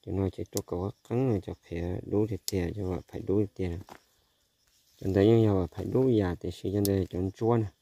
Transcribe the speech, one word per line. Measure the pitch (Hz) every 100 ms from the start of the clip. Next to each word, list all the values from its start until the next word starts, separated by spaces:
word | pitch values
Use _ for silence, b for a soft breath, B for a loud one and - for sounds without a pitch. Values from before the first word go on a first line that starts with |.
Cho | -
nó | 92 95
chỉ | - 90
tô | 101
cầu | - 87 98 - _
cứng | 117 135
rồi, | 101
chọc | 87 87
thịt | _ 85 87 90 -
đu | 101 107
thịt | 95 -
tiền, | 95 85 104
cho | 92
và | 87 -
phải | -
đu | 107 98
thịt | 98 -
tiền. | 92 85 - - _ _ _ _ _ _ _ _ _ _
Cho | 98
nên | 95 101 117
như | 110
vậy | 98 87
phải | - 95
đu | 120 131
già | 110 92 87
thì | 90
sẽ | - 98
cho | 101 101
nên | 98 90
chọn | 90 95
chua | - 113 120
nè. | 107 _